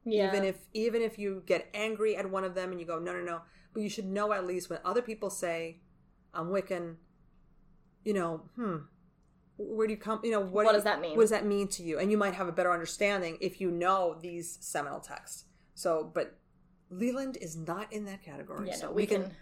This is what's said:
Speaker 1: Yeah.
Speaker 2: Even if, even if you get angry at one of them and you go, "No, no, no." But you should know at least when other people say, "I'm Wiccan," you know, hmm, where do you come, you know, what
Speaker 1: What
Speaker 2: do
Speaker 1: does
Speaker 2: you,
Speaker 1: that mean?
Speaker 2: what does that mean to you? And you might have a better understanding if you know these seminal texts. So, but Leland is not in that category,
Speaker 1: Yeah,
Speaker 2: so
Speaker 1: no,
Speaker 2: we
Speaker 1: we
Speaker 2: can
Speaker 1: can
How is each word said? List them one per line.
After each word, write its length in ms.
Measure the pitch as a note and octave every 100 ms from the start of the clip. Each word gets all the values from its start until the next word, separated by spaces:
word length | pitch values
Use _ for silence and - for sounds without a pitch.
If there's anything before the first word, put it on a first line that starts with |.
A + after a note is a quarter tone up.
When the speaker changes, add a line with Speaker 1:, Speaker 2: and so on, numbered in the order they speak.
Speaker 1:
Yeah. 240 | A#3 G#3+ F#3+
Speaker 2:
Even 160 | G3
if, 120 | G3 F#3 -
even 300 | A3 A#3 A3+
if 160 | A3 A3
you 240 | G3+ F#3+ F3
get 220 | E3+ -
angry 420 | G#3 A3 G#3+ A3 F#3+
at 120 | G3
one 120 | F#3+
of 100 | F#3+
them 160 | F3+ F#3
and 80 | F3+
you 60 | E3+
go, 120 | E3
"No, 140 | F3
no, 100 | F3+
no." 180 | F3 E3+ - - -
But 100 | A3
you 60 | G#3
should 160 | G#3 F#3+
know 260 | G3 G#3
at 140 | G3+ F3+
least 220 | F3+ F3
when 80 | E3
other 160 | F#3 A3
people 280 | A#3+ G#3+ G3
say, 500 | - F3 E3 E3 E3 - - _ _ _
"I'm 140 | E3 E3+
Wiccan," 480 | G3 F#3+ F3+ E3+ E3 _ _ - _ - - - - _ _
you 80 | G#3+
know, 300 | G3 E3+ D#3+ -
hmm, 220 | - A3 E3 - _ - _ _ _ _ -
where 300 | G3+ A3 A3
do 60 |
you 40 | G#3+
come, 220 | G#3+ G#3+
you 80 | A3+
know, 100 | G#3+
what 120 | F#3+
Speaker 1:
What 140 | G3 A3
Speaker 2:
do 60 |
Speaker 1:
does 80 | G#3
Speaker 2:
you, 40 |
Speaker 1:
that 160 | G#3 D#3+
mean? 160 | E3 D#3
Speaker 2:
what 60 |
does 80 | G#3+
that 160 | A3 G#3
mean 220 | G3+ G3
to 140 | -
you? 160 | E3+ D#3
And 120 | F#3+
you 80 | G#3+
might 160 | G3+
have 140 | F3+ F3+
a 40 |
better 180 | E3 F3+
understanding 680 | E3+ E3 - G3+ G3+ E3+ D#3+
if 200 | F3+ -
you 100 | F#3
know 460 | E3+ F3 F#3+ F3 D#3+
these 380 | F3 F3 E3 -
seminal 400 | - D#3 C#3+ D3
texts. 440 | - - - - - _ _
So, 340 | - F3+ D#3+ D#3+
but 220 | E3+ - - _ _ _ _ _
Leland 480 | F3+ A#3+ B3+ C4+ B3+
is 160 | E3 D#3+
not 340 | D#3+ F3+ G#3
in 120 | G#3+
that 180 | G3+ G3
category, 460 | E3+ C#3 C#3+ - G3
Speaker 1:
Yeah, 60 | E3+
Speaker 2:
so 100 | D#3
Speaker 1:
no, 40 |
Speaker 2:
we 100 | F#3
Speaker 1:
we 40 | G#3
Speaker 2:
can 160 | G3
Speaker 1:
can 100 | F#3 -